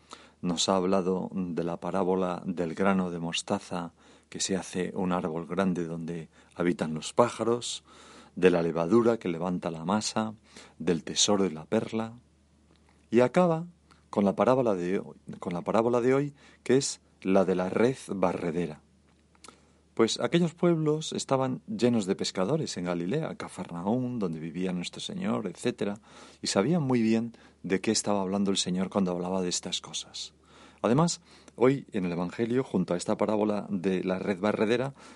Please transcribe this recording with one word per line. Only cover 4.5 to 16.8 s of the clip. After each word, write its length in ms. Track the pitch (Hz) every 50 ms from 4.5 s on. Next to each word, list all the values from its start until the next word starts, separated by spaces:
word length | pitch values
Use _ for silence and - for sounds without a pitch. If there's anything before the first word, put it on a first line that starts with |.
| 98 92
hace 340 | 85 - - 95 87 90 -
un 160 | - 95 92
árbol 360 | 90 90 85 87 78 82 85 82
grande 380 | 87 87 98 95 90 85 85
donde 440 | 80 82 85 82 80 85 85 78 - _ _ - _ -
habitan 400 | - 87 87 87 - - 78 78
los 200 | 78 - - -
pájaros, 680 | - 120 120 - - 120 113 117 120 117 - - - - - - - - - - - - - -
de 160 | - 85 90
la 100 | 87 85
levadura 560 | 85 85 78 82 85 85 98 120 117 120 117 110
que 120 | - 95
levanta 420 | 82 80 85 92 92 87 - 87
la 140 | 85 80 80
masa, 500 | 87 101 107 104 - - 110 110 110 107 - _ _ - - - - - -
del 260 | 80 82 90 80 -
tesoro 420 | - 82 - - - 104 98 98
y 40 | 92
la 160 | 78 78 78
perla, 480 | - 104 113 110 110 - 110 113 113 113 120 - _ _ _ _ _ _ _ _ _ _ _ _ _ _ _ _ _
y 120 | - 113
acaba 440 | 123 123 - 180 180 175 160 160 170 175 - _ _ - - _ _ _
con 120 | - 208 147
la 120 | 98 95
parábola 400 | - 101 117 131 131 131 117 101
de 240 | 90 87 87 95 101
hoy, 160 | - - - - _ - - -
con 140 | - - 87
la 80 | 85
parábola 400 | 78 - - 107 113 120 120 123
de 120 | 117 127 131
hoy, 200 | 139 147 147 143 - - - - - -
que 140 | - 120
es 220 | 135